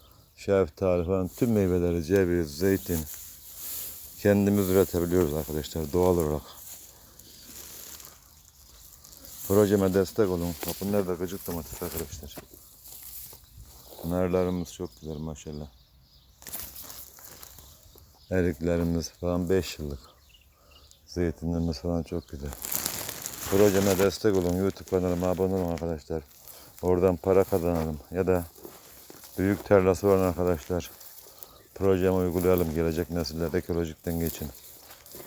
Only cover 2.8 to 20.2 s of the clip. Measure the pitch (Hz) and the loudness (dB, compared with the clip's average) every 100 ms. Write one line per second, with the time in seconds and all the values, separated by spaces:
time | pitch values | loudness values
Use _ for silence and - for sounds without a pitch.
2.8 | - 82 78 - - - - - - - | 0 -4 -4 -10 -14 -16 -16 -12 -8 -8
3.8 | - - - - 104 101 101 101 92 95 | -8 -10 -14 0 4 4 4 2 4 4
4.8 | 90 87 85 90 78 76 76 76 73 82 | 4 2 2 2 2 0 -4 -4 -4 -6
5.8 | 76 87 90 87 78 76 - - - - | -2 2 4 4 2 -2 -6 -16 -16 -16
6.8 | - - - - - - - - - - | -18 -20 -20 -20 -20 -20 -20 -18 -16 -16
7.8 | - - - - - - - - - - | -16 -18 -18 -20 -20 -20 -20 -20 -20 -20
8.8 | - - - - - - - 98 101 101 | -20 -20 -20 -20 -18 -8 2 6 6 6
9.8 | 95 95 92 - 98 90 87 82 85 - | 4 4 2 2 2 2 -2 -4 -6 -4
10.8 | 98 104 90 85 92 95 - 85 80 - | -2 0 0 -4 -6 -8 -8 -8 -8 -10
11.8 | 87 82 80 73 71 - - - - - | -8 -8 -10 -12 -16 -16 -18 -20 -20 -20
12.8 | - - - - - - - - - - | -18 -16 -14 -12 -14 -16 -20 -20 -20 -20
13.8 | - - 82 90 92 92 90 90 85 - | -20 -10 -4 0 0 0 0 -2 -6 -10
14.8 | 90 - 78 76 80 76 78 76 76 - | -12 -12 -12 -10 -10 -10 -12 -12 -12 -18
15.8 | _ _ _ _ _ _ - - - - | _ _ _ _ _ _ -12 -10 -10 -12
16.8 | - - - - - - - - - - | -14 -14 -16 -18 -20 -18 -20 -20 -20 -20
17.8 | - - - _ - 92 87 82 85 85 | -20 -20 -20 _ -2 0 2 0 0 0
18.8 | 85 85 - - 87 90 87 95 90 - | 0 -2 -4 -6 -4 -2 2 0 0 -6
19.8 | 73 69 - _ | -10 -10 -14 _